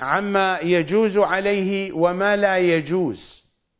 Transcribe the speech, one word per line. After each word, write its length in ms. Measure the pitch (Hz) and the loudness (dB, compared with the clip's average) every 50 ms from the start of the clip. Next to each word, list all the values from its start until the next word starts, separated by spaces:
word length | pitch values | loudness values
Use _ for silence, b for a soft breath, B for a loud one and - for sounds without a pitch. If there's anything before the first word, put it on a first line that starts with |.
عما 580 | 127 135 151 190 202 202 196 196 190 190 185 156 | -2 -2 -2 0 0 0 0 0 0 0 -2 -2
يجوز 580 | 160 170 180 170 160 143 190 220 226 208 185 | 0 0 0 0 0 0 0 0 0 2 2
عليه 760 | 208 196 156 180 190 196 202 202 196 190 190 196 196 196 190 | 2 2 2 0 -2 0 0 0 0 0 -2 -2 -4 -4 -6
وما 440 | - 156 170 175 180 185 196 208 208 | 0 0 0 2 2 0 0 0 2
لا 220 | 202 202 196 190 | 2 2 2 2
يجوز، 840 | 185 180 175 165 160 147 139 175 185 175 135 95 - - - - - _ _ _ _ _ _ _ | 2 2 2 2 0 0 -2 -2 -2 -2 -2 -4 -8 -12 -18 -20 -20 _ _ _ _ _ _ _